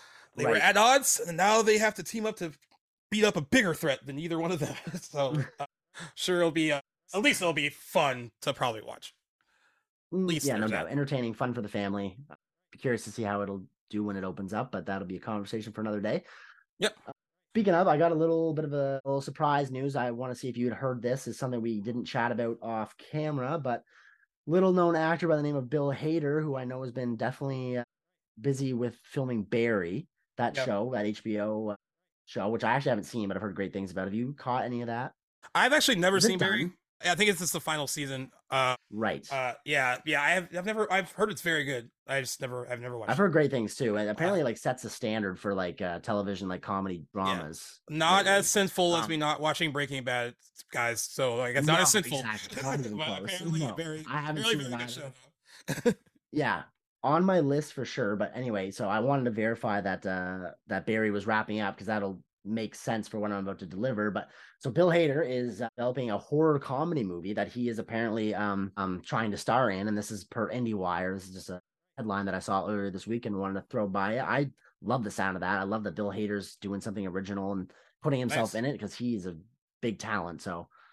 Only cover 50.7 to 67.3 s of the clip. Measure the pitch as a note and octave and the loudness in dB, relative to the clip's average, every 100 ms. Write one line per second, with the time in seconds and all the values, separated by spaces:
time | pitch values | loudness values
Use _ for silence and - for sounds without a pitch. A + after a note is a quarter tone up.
50.7 | C3+ A#2+ A#2 - - C3 A#2+ B2 C3 D3+ | -2 0 0 -4 0 0 2 0 2 4
51.7 | E3 F#3 G#3+ E3 C#3 A#2 G#2+ G2 B2 C3+ | 6 6 4 2 -2 -2 -6 -8 -6 -2
52.7 | C3 A#2+ G#2 D#3 F#2+ - - E3 D#3+ C3+ | -2 -2 -4 -4 -4 -4 -4 -2 -2 -2
53.7 | G#2 E3 D#3 D#3 C#3+ D3+ D#3 A3 G#3 C3 | -4 -6 -8 -6 -4 -2 -2 0 0 -2
54.7 | A#2+ A#2+ B2 C#3 - _ _ _ - - | -6 -6 -8 -12 -14 _ _ _ -12 -6
55.7 | C#3+ A#3+ - _ _ _ D3+ B2+ E2+ - | 0 2 0 _ _ _ -2 0 0 -4
56.7 | _ _ _ C3 D#3+ F#3+ F3+ C#3 C#3+ D3+ | _ _ _ 2 4 6 4 4 2 -2
57.7 | - A#2 - - G2+ G#2 B2 B2+ G2+ G2 | -6 -6 -2 0 0 -2 -4 -4 -2 -4
58.7 | G2+ G2+ A2+ C3+ C#3 A#2+ G#2+ A2 A2+ A2+ | -4 -2 0 2 2 2 0 0 0 0
59.7 | G2+ G2 F#2 G2 F#2 F2+ F#2 F2 - - | 0 0 -2 -2 -4 -4 -6 -10 -12 -6
60.7 | F#2+ A#2 A2 A2 G2+ G2 A2 A2 G#2+ G2+ | -4 0 0 0 0 0 0 0 -2 -4
61.7 | G#2+ G2+ G#2+ G2 F#2 - _ G2 A2+ G#2+ | -4 -4 -2 -2 -6 -14 _ -6 -4 -6
62.7 | - - A2+ G#2 A2 G#2 G2+ G2 F#2+ F2+ | -8 -4 -4 -4 -4 -4 -4 -4 -8 -8
63.7 | F#2 C3 G#2+ G#2 G2 - - - - C3+ | -4 -2 0 0 -2 -6 -16 -20 -10 -4
64.7 | A2 F3 E3+ D#3 C#3 B2 B2+ B2 G2+ B2 | 2 6 6 4 2 0 0 -2 -4 -6
65.7 | - B2 C3 A#2+ G2+ - D3 D#3+ C#3+ C#3+ | -2 -2 -2 -2 -4 0 4 4 4 0
66.7 | C3 E3 D#3 G2 F2 F#2 | -2 -2 -2 -2 -4 -4